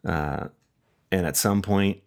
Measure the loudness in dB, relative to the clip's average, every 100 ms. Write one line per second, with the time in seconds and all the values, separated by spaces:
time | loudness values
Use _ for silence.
0 | -2 -2 -2 -4 -8 _ _ _ _ _
1 | _ -2 0 0 0 0 2 2 2 -2